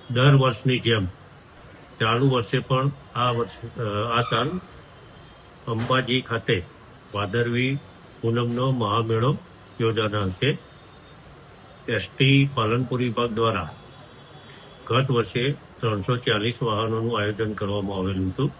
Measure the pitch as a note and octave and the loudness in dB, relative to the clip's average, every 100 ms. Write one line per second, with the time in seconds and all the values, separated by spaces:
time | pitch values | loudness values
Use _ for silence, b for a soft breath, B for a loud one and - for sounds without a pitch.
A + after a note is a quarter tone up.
0 | - A#2+ C3+ C#3 C3 A#2+ C3 B2 A2 A#2 | -4 4 6 8 6 2 0 0 2 0
1 | F2+ - - - - - - - - - | 0 -8 -20 -20 -20 -20 -20 -20 -20 -4
2 | A2+ A#2 C#3 B2+ A2 C3 A2 C3 C#3 C#3 | 0 4 4 2 0 -2 0 0 0 -4
3 | - A#2 B2 A#2 A#2 - A#2 - A2 G#2 | -10 -2 0 0 -4 -6 -14 -8 -6 -4
4 | A2+ A#2 A#2+ A2+ C3+ F3+ - - - - | -2 0 0 0 -2 -4 -10 -20 -20 -20
5 | - - - - - - - A2+ A#2+ B2+ | -20 -20 -20 -20 -20 -16 -6 -4 2 2
6 | A#2 B2+ B2+ A2+ - G#2+ F2 - - - | 2 -2 0 -6 0 -2 -2 -16 -20 -20
7 | - G2+ G2+ A#2 A#2+ A#2+ B2+ C#3 - - | -10 -6 -2 0 0 0 0 -2 -8 -20
8 | - - A#2 A#2 A#2+ A#2+ C3 C3 G#2+ A2+ | -20 -6 -2 0 0 0 0 0 0 0
9 | A2+ A2 A#2+ F3 - - - - A2+ A2 | 0 2 2 0 -6 -20 -20 -2 0 0
10 | G#2+ G#2 G2 F#2 C3+ - - - - - | 0 0 -2 0 -2 -2 -8 -20 -20 -20
11 | - - - - - - - - - A2+ | -20 -20 -20 -20 -20 -20 -20 -18 -4 -4
12 | - - C3+ C#3 C#3 C3 A2 A#2 B2+ B2+ | -4 0 4 6 4 2 0 0 0 -2
13 | B2 A2+ A#2+ A2 A2+ G2 D#2 - - - | -2 -2 -2 0 0 0 -6 -12 -20 -20
14 | - - - - - B - - - A#2 | -20 -20 -20 -20 -20 B -20 -20 0 0
15 | C3+ A#2+ A2 B2 B2+ D3 - - A#2 G#2 | 2 0 0 0 -2 -2 -8 -6 -2 -2
16 | F#2+ B2 A#2 G#2+ G#2+ A#2+ A#2+ G#2 A2 A2+ | -2 -2 2 0 0 -2 -2 -2 -2 -2
17 | A#2 A2+ G#2 G#2 G#2+ G#2 G2+ G#2 F#2+ F#2+ | -2 -2 -2 -2 -4 -4 -4 -4 -4 -2
18 | F#2 F#2 F#2 F#2 C#3 - | -2 -2 -2 -2 -4 -2